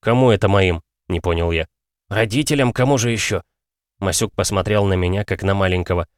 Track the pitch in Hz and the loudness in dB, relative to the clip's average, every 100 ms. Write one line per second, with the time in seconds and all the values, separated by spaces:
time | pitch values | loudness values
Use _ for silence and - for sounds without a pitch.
0 | - 123 127 104 101 101 95 82 _ _ | 0 2 4 4 2 4 2 0 _ _
1 | _ 87 90 85 85 82 80 _ _ _ | _ -4 -2 -2 0 -2 -4 _ _ _
2 | _ 101 113 117 147 147 127 117 127 139 | _ -2 -2 -2 -2 0 0 0 0 2
3 | 120 113 - 95 - _ _ _ _ _ | 0 -2 -2 -4 -6 _ _ _ _ _
4 | 95 - 110 - 98 101 95 104 101 92 | -4 -2 -4 -2 -2 -2 0 0 2 0
5 | 90 95 104 95 98 98 95 90 87 87 | 0 -2 -4 -4 -2 0 0 0 -2 -4
6 | 82 | -4